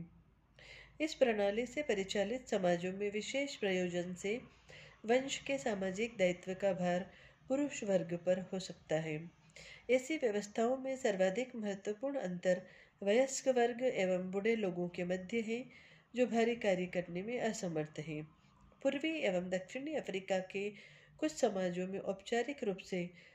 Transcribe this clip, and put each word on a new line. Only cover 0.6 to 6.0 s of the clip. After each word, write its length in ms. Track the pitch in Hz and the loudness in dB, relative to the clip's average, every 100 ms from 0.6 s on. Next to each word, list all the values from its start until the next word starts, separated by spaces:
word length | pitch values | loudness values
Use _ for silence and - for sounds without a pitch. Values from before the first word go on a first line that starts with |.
| - - - - | -20 -20 -18 -4
इस 120 | 311 | -2
प्रणाली 520 | - 254 214 202 208 247 | 4 4 4 2 2 -2
से 160 | 302 | -2
परिचालित 640 | 294 196 190 208 196 254 - | 0 0 0 0 0 -2 -2
समाजों 440 | 202 175 170 180 | 2 4 2 0
में 180 | 190 208 | -2 -2
विशेष 440 | 214 208 269 277 - | -2 -2 -2 -2 -2
प्रयोजन 580 | 202 185 180 175 175 | 0 2 0 -2 -4
से 220 | 180 196 247 - - - - - - 214 | -4 -4 -4 -8 -20 -20 -20 -20 -10 2
वंश 320 | 254 269 - | 2 2 -6
के 200 | - 269 | -2 -2
सामाजिक 600 | 247 196 190 185 | 0 0 -2 -2